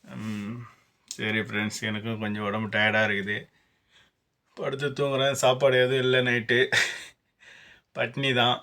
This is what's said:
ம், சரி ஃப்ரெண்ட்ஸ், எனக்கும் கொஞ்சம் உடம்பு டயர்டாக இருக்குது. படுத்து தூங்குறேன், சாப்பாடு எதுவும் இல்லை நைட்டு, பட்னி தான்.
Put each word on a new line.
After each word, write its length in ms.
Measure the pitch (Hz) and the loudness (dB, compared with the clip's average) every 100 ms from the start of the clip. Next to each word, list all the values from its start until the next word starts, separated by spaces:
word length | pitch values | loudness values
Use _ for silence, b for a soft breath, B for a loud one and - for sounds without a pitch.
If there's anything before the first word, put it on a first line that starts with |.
ம், 500 | - 127 110 107 101 120 120 B B _ _ - | -14 -10 -8 -6 -8 -10 -14 B B _ _ -8
சரி 260 | 110 110 107 | -4 -2 -2
ஃப்ரெண்ட்ஸ், 320 | 107 107 - 107 | -4 -4 -4 -6
எனக்கும் 320 | 107 110 110 | -6 -6 -6
கொஞ்சம் 240 | 107 104 104 | -4 -4 -2
உடம்பு 200 | 107 110 107 | -2 -2 2
டயர்டாக 320 | 107 110 107 | 2 4 2
இருக்குது. 280 | 101 98 104 - b b b b b b _ _ _ _ - | 0 -2 -6 -8 b b b b b b _ _ _ _ -8
படுத்து 300 | 151 135 143 131 | -6 -4 -4 -2
தூங்குறேன், 400 | 143 135 135 131 | 0 2 0 4
சாப்பாடு 380 | 131 131 139 127 | 2 4 4 4
எதுவும் 200 | 127 135 127 | 4 2 4
இல்லை 160 | 127 127 | 4 4
நைட்டு, 300 | 120 113 120 131 - B B B _ _ _ B B B B B - | 0 2 2 4 2 B B B _ _ _ B B B B B -4
பட்னி 340 | 120 131 139 123 | -4 -2 0 2
தான். 160 | 120 123 | 2 0